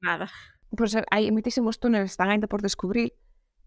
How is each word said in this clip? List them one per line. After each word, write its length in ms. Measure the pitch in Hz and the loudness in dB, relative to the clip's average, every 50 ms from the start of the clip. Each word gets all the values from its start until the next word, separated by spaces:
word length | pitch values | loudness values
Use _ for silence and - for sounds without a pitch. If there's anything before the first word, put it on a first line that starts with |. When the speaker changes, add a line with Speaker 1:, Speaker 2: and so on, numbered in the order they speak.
| 185 | -4
Speaker 1:
nada. 240 | 180 170 165 180 196 - - - - _ _ _ - | -4 -2 -2 -4 -8 -10 -18 -20 -20 _ _ _ -12
Speaker 2:
Pois, 240 | - 208 233 214 214 | -2 0 0 2 2
eh, 80 | 202 - - | 0 0 2
hai 240 | - 208 214 - 214 | 2 2 2 2 2
moitísimos 480 | 220 214 247 - - 240 220 226 - | 0 0 0 0 0 0 0 -2 0
túneles 320 | - 240 233 214 196 190 - | 0 2 2 2 2 -2 0
que 20 | |
están 140 | - 185 190 | 0 2 2
aínda 160 | 208 214 208 | 2 0 0
por 160 | 208 - 208 | -2 -4 -2
descubrir, 560 | 208 202 - - - 185 208 240 233 240 - _ _ _ _ _ _ _ _ _ _ | -2 -2 -4 -2 -4 -2 0 0 0 -2 -4 _ _ _ _ _ _ _ _ _ _